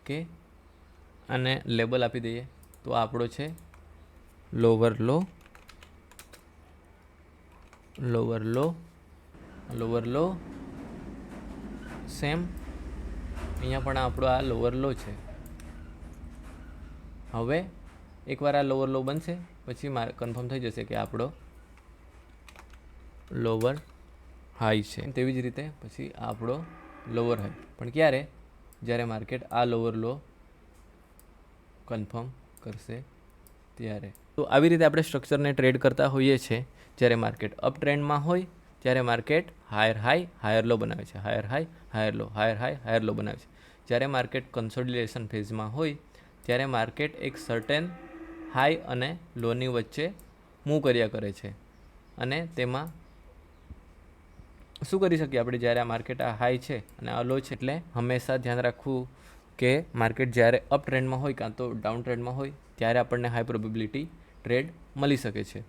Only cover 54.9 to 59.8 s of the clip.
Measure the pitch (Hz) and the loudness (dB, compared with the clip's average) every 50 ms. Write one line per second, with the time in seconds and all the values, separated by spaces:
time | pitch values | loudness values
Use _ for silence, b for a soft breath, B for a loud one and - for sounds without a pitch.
54.9 | - 190 196 180 170 156 160 135 131 123 117 120 123 123 120 120 120 120 120 117 | 2 4 4 4 4 4 2 0 2 0 0 2 0 0 2 2 4 4 2 0
55.9 | 113 113 117 - 131 131 123 120 113 107 123 123 127 123 131 - 147 113 104 - | -2 -4 -4 -6 -4 -2 -2 -2 0 2 2 2 2 2 -2 -4 -6 -6 -6 -10
56.9 | - - - 117 120 120 120 123 131 135 131 - 131 - 123 131 139 165 170 - | -16 -12 -8 -4 -2 -2 0 0 0 0 -2 -4 -8 -4 -4 -4 -4 -4 -6 -6
57.9 | - 123 120 123 127 123 123 - 131 131 123 123 120 123 123 123 120 - - 139 | -4 -2 0 2 0 0 0 0 -2 0 0 0 -2 2 2 0 0 0 -4 -2
58.9 | 135 127 127 127 B B B B B B B B - - 123 123 131 147 | -2 -2 -2 -6 B B B B B B B B -4 2 4 4 4 4